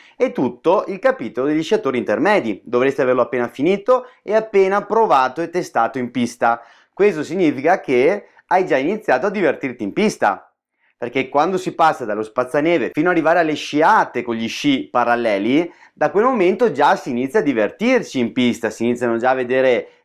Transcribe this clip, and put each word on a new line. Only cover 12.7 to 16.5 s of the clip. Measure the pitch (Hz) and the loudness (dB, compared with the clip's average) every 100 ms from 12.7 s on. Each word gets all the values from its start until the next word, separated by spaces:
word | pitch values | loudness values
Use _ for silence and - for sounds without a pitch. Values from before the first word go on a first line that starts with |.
| 170 107 | 0 0
fino | - 175 | 0 0
ad | 170 | 2
arrivare | 156 175 | 2 2
alle | 160 147 | 0 -4
sciate | - 147 165 214 160 123 | -4 2 4 4 0 -4
con | 117 113 | -6 -4
gli | 117 | -6
sci | - 143 131 - | -2 -2 -2 -2
paralleli, | 123 120 120 117 98 110 143 175 - - | -2 0 0 0 0 0 0 0 -8 -20
da | - 151 | -4 -2
quel | 190 | 2
momento | 247 247 180 | 0 2 0